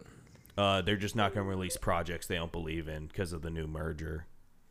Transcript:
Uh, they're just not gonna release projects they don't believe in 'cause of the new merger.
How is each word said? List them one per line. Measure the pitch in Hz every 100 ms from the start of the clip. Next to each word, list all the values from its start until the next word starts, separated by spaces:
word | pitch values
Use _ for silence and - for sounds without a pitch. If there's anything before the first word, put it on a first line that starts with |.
| - - - - - -
Uh, | 101 95
they're | 90 104
just | 101 113
not | 98
gonna | 104 98
release | 92 90 -
projects | - 87 85 82 -
they | 87
don't | 85
believe | 85 80 82 78
in | 78 78
'cause | - 87
of | 85
the | 82
new | 82 78
merger. | 78 80 76 80 82 - - - - -